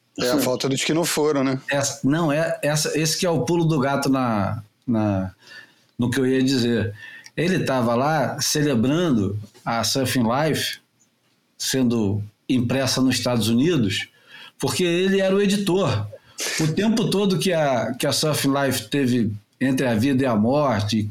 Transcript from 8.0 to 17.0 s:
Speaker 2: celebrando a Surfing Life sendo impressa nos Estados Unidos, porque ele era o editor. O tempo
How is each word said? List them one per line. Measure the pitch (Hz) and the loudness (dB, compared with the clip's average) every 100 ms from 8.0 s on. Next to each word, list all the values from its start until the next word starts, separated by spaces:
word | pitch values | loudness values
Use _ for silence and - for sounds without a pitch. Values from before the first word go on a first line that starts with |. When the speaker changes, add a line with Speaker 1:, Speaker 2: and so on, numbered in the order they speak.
| 143 160 117 117 | 2 0 -2 -2
Speaker 2:
celebrando | - 147 147 123 127 151 170 117 98 104 - - - | -2 0 0 2 2 2 2 2 0 -4 -10 -12 -6
a | 117 | -4
Surfing | 110 135 127 131 | -2 -2 -2 0
Life | 113 127 156 127 - - _ _ _ _ _ _ _ - | 0 0 0 -2 -4 -10 _ _ _ _ _ _ _ -10
sendo | - 131 123 117 104 101 104 - - | -4 0 2 2 0 -2 -6 -10 -2
impressa | 127 123 131 123 135 | 0 0 0 0 0
nos | 131 120 | 0 0
Estados | 127 120 107 | 0 0 2
Unidos, | 117 156 160 101 - - _ - - - - | 2 2 2 0 -2 -8 _ -20 -20 -20 -6
porque | 135 147 | -4 -2
ele | 175 170 190 196 | 0 2 2 2
era | 190 196 | 2 2
o | |
editor. | 202 202 202 185 160 104 - - _ - - - | 2 0 0 0 2 -2 -4 -12 _ -10 -6 -2
O | 156 | -2
tempo | 160 220 233 | 0 2 2